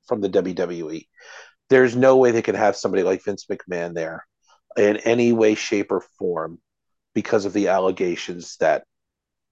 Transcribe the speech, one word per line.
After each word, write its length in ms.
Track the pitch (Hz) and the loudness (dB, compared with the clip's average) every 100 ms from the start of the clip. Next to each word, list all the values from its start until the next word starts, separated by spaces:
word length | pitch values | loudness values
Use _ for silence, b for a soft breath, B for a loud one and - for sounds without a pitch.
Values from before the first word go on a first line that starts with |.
| - | -8
from 120 | 117 | -4
the 80 | 98 | -2
W 280 | 98 92 85 | -2 -2 -4
W 360 | 87 87 78 | -6 -8 -10
E, 160 | 80 - B B B B B - | -12 -16 B B B B B 2
there's 260 | 131 127 123 | 4 4 4
no 220 | 131 131 | 4 6
way 140 | 127 | 4
they 100 | 113 | 2
could 140 | 113 95 | 0 0
have 200 | 107 98 | 0 0
somebody 280 | 104 95 | -2 0
like 200 | 90 92 | 0 -2
Vince 220 | - 101 - | -4 -10 -8
McMahon 480 | 95 - 87 85 | -12 -8 -8 -8
there 320 | 85 82 80 - _ _ _ _ - | -6 -8 -10 -18 _ _ _ _ 0
in 220 | 101 104 | 2 2
any 340 | - 120 120 | 0 2 4
way, 220 | 117 110 | 4 4
shape, 380 | 107 - 104 98 | 2 -2 -4 -2
or 120 | 95 - - | -4 -6 -8
form 420 | 95 85 82 82 _ _ _ _ _ | -6 -4 -6 -10 _ _ _ _ _
because 320 | - - 113 98 | -6 -2 -2 0
of 80 | |
the 140 | 98 95 | -2 0
allegations 880 | 95 92 92 92 85 - 87 82 - | 0 0 -2 -4 -4 -8 -12 -14 -4
that, 240 | 80 73 - _ _ _ _ _ _ | 0 0 -4 _ _ _ _ _ _